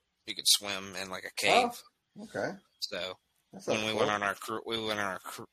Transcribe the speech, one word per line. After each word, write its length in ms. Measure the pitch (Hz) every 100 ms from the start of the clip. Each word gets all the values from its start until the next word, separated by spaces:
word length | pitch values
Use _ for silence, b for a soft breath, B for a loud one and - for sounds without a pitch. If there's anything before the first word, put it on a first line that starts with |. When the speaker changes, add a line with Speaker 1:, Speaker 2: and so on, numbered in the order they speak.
| _ _
Speaker 1:
you 100 | -
could 120 | 98 -
swim 460 | - 101 95 98 92
in, 80 | 95
like, 140 | 92
a 100 | 85 -
cave. 240 | - 233 240 - - _ _ -
Speaker 2:
Oh, 40 |
okay. 280 | 220 98 131 196 _ -
Speaker 1:
So, 380 | - 95 92 92 _ _ _
Speaker 2:
That 100 | 190
sounds 160 | - 113
Speaker 1:
when 80 | 110
we 60 |
went 140 | 110 104
Speaker 2:
cool. 80 |
Speaker 1:
on 80 | 104
our 120 | 101 95
cru-, 260 | - 110
we 180 | - 113
went 160 | 110 104
on 60 |
our 140 | 101 90
cru-, 300 | - - 110